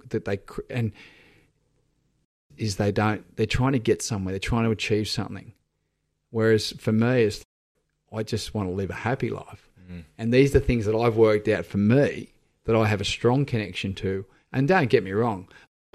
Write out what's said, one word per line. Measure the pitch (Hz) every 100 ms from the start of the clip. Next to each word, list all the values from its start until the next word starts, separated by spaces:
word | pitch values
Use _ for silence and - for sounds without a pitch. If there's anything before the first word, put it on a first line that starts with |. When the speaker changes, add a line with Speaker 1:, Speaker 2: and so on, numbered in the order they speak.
| -
Speaker 1:
that | 110
they, | - 101
cr-, | - - -
and | 123 113 - - _ _ _ _ _ _ _ _ _ _ _ _ _ _ -
is | 110 95
they | 104
don't, | 101 107 104 - -
they're | 110
trying | - 127
to | 139
get | 110 104
somewhere, | - 107 95
they're | 95
trying | - 117
to | 113
achieve | 110 - 107 107
something. | - 101 98 - - _ _ _ _ _ _ _
Whereas | 113 110 107 - -
for | -
me, | 110 120 127
it's, | 107 - - _ _ _ _ _ _
I | 104
just | 110 107 -
wanna | 110 95
live | 92 95
a |
happy | 90 110 135 113
life. | 104 - - _ _ 90
Speaker 2:
Mm. | 87 82 -
Speaker 1:
And | 113
these | 127 139
are | 139
the | -
things | 120 104
that | 110
I've | 120 110
worked | 110 107 110
out | 101
for | - 98
me | 104 127 123 - - _ _ _
that | -
I | 113 107
have | 104
a |
strong | 101 - 120 131
connection | 139 117 98 104 98
to. | 92 95 98 - _ _
And | 123 139
don't | 190 127
get | 127
me | 95
wrong, | 98 117 98 90 - - _ _